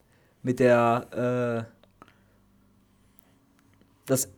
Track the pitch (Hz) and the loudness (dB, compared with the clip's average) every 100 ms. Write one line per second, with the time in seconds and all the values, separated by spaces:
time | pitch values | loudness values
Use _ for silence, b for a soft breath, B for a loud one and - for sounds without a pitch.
0 | _ _ _ _ 127 127 123 120 117 120 | _ _ _ _ -6 2 4 4 4 0
1 | 120 98 123 123 120 117 113 _ _ - | -4 -6 -4 -2 -4 -6 -8 _ _ -20
2 | - b b b _ _ _ _ _ _ | -20 b b b _ _ _ _ _ _
3 | _ _ _ _ _ _ _ _ _ _ | _ _ _ _ _ _ _ _ _ _
4 | - 131 - | -4 -4 -4